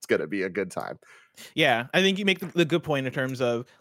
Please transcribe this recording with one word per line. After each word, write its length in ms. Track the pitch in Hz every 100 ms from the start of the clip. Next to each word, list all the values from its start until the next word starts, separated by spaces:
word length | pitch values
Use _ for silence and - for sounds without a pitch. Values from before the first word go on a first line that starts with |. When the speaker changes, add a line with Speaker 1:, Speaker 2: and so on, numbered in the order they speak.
Speaker 1:
It's 40 | -
gonna 180 | 104 78
be 160 | 98
a 60 | 95
good 200 | 92 95
time. 300 | - 50 - _ - _ - -
Speaker 2:
Yeah, 320 | - 156 113 123
I 60 | 165
think 160 | 190 190
you 60 |
make 160 | 202 185
the, 60 | 185
the 180 | 175
good 180 | 165 170
point 240 | 160 143 131
in 60 |
terms 280 | 127 131 127
of, 260 | 123 120 123 _